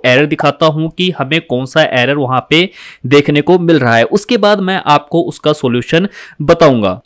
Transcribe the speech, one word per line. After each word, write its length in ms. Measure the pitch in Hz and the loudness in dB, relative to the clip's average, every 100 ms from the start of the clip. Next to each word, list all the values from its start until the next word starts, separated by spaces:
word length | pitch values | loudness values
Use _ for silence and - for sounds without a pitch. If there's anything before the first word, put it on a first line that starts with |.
| 127 | 2
एरर 200 | 127 151 | 2 2
दिखाता 380 | - 147 143 160 | 0 -2 0 0
हूँ 240 | 156 160 | -2 -4
कि 180 | 175 180 | -4 -4
हमें 280 | 156 131 160 | -4 -4 -4
कौन 240 | 165 127 131 | -4 -6 -4
सा 220 | 156 156 | -2 0
एरर 240 | 127 123 143 | 0 0 -2
वहाँ 280 | 127 131 - | -2 -4 0
पे 200 | 156 185 - - - 127 | 0 0 -6 -20 -14 0
देखने 340 | 143 143 147 | 2 4 0
को 160 | 147 180 | 2 0
मिल 200 | 170 156 | 2 2
रहा 160 | 120 117 | 2 2
है, 80 | - | 2
उसके 320 | 202 - 240 | -2 -2 0
बाद 220 | 208 202 | 0 0
मैं 160 | 185 190 - | -2 -4 0
आपको 340 | 147 - 170 | 0 0 -4
उसका 300 | 156 - 151 | -4 -4 -4
सॉल्यूशन 540 | 151 127 120 - 165 202 - - - | -2 -2 -4 -2 -2 -2 -6 -18 -4
बताऊंगा। 500 | 147 165 156 120 98 92 | 0 4 4 4 0 -4